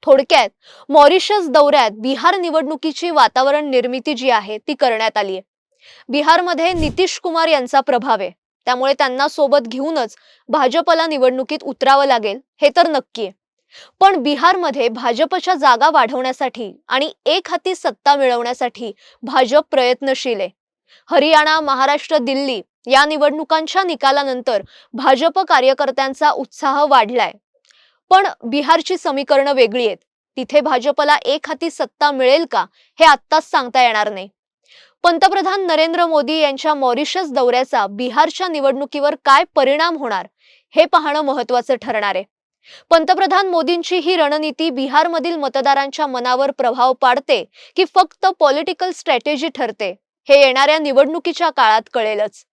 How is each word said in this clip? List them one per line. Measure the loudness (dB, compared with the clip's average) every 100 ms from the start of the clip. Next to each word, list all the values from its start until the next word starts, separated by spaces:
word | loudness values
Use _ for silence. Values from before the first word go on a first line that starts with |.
थोडक्यात, | 6 4 4 2 2 _ _ -20 0
मॉरिशस | 6 6 6 0 -2 2
दौऱ्यात | 2 4 4 2
बिहार | -2 -6 -2 0 0
निवडणुकीची | -2 -2 -4 -6 -6 -6 -4
वातावरण | 0 2 2 0 0 0
निर्मिती | -2 -2 -6 -6
जी | -4 0
आहे, | 0 -2 -10
ती | -8
करण्यात | -2 0 0 -2 -2
आलीय. | -4 -8 _ _ _ _ _ -20 -6
बिहारमध्ये | -2 2 2 2 -2 -2
नितीश | -2 -4 0 -2 -2
कुमार | -6 -2 0
यांचा | 0 0 -2
प्रभाव | 0 -2 -2 -4
आहे, | -4 _ _ _ -6
त्यामुळे | -2 0
त्यांना | 0 -2 -2 -4
सोबत | -2 0 0 -2
घेऊनच | -8 -6 -4 -6 -10 _ _ -4
भाजपला | 0 0 0 0 0 0
निवडणुकीत | 0 0 0 -6 -8
उतरावं | -8 -2 2 4 4
लागेल, | 0 -2 -8 _ _
हे | 0 2
तर | 2
नक्की | 0 -6 -10
आहे. | -10 _ _ _ _ -20 -20 _
पण | 2 2
बिहारमध्ये | -2 0 2 2 -2 -2 -2
भाजपच्या | -2 -4 -2 -2 -2 -2
जागा | 0 2 4 4
वाढवण्यासाठी | 2 0 -2 -6 -4 -6 -8 -14 -14 _
आणि | -4 -4 -6 -2
एक | -2 -2
हाती | -6 -6 -4
सत्ता | -6 -2 0 2
मिळवण्यासाठी | 2 0 -4 -6 -6 -8 -14 -14 _ _
भाजप | -4 -2 2 0 0
प्रयत्नशील | 0 0 -2 -2 -4 -4 -6
आहे. | -6 _ _ _ _ _ _
हरियाणा, | 0 4 4 4 0
महाराष्ट्र, | 0 0 0 0 -2 -4
दिल्ली | -2 -4 -4 -6 -10 _ 2
या | 4 4
निवडणुकांच्या | 2 0 -2 -2 -2 -2 -4
निकालानंतर | -2 -2 0 0 -2 -4 -4 -4 -6 -20 _
भाजप | -4 0 2 2 -2
कार्यकर्त्यांचा | 0 2 2 0 -2 -2 -6 0 -2
उत्साह | -2 -8 -6 -4 0 2
वाढलाय. | 2 2 -2 -4 -6 _ _ _ _ _ _ _
पण | 2 2 -6
बिहारची | -6 -4 0 0 0 -6
समीकरणं | -4 -4 0 0 2
वेगळी | 2 0 0 -4
आहेत. | -4 _ _ _ -12
तिथे | 0 0
भाजपला | 0 -2 -2 -2 0 0
एक | 0 -4 -6
हाती | -8 -8
सत्ता | -6 -10 _ -2
मिळेल | 0 2 2 0
का, | -4 -6 _ _ 2
हे | 4
आत्ताच | 4 _ -2 0
सांगता | -4 0 2
येणार | 2 2 -4
नाही. | -6 -14 _ _ _ _ _ _ _
पंतप्रधान | 0 4 2 2 -2 -2 0
नरेंद्र | 0 0 0 0
मोदी | 0 0
यांच्या | 0 0 -2 -4
मॉरिशस | -2 -2 -2 -4 -6 -4
दौऱ्याचा | -2 0 0 -2 -2 -4
बिहारच्या | -6 -6 0 -2 -2 -6
निवडणुकीवर | -2 -2 -2 -6 -4 -4 -2 2
काय | 4 4 0
परिणाम | 0 0 -2 -4
होणार, | -6 -8 -8 _ _ _ _ 0
हे | 2
पाहणं | 2 0 -4
महत्त्वाचं | -4 -4 -2 -4 -2 -4
ठरणार | -2 -4 -2 -4
आहे. | -8 _ _ _ _ -20 _
पंतप्रधान | 2 2 0 2 0 0
मोदींची | -2 -2 -4 -2 -4
ही | -2 0
रणनीती | 0 -2 -4 -4 -6
बिहारमधील | -4 0 0 0 -2 -4 -4
मतदारांच्या | -4 -2 0 0 -2 -6 -6
मनावर | -4 -2 0 -2
प्रभाव | -2 -4 0 0
पाडते | 2 0 0 0 -2 -2 _ -10 -4
की | 0 0
फक्त | 0 _ -4 2
पॉलिटिकल | 0 0 -4 -6 -6
स्ट्रॅटेजी | -6 -2 -2 -2 -4 -4 -6
ठरते, | -8 -6 -8 -10 _ _ 2
हे | 6 6
येणाऱ्या | 4 2 2
निवडणुकीच्या | 2 2 2 0 -6 -2 -4
काळात | 2 2 2 0
कळेलच. | -4 -4 -2 -6 _ _